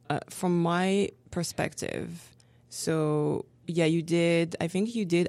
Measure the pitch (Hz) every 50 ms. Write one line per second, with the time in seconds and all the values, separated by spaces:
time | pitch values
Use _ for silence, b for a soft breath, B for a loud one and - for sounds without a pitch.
0 | _ - 151 - - - - - - 180 175 170 170 170 170 175 185 190 196 202
1 | 202 - - - _ _ - 180 170 - - - - 160 151 - - - - -
2 | - 170 170 170 - - - b b b b b b b - - - 165 160 160
3 | 156 151 151 151 151 151 143 - - _ _ _ _ - 165 170 165 156 165 165
4 | 156 165 165 170 170 170 170 165 170 165 - - - 165 - 185 208 233 233 233
5 | 208 165 170 170 180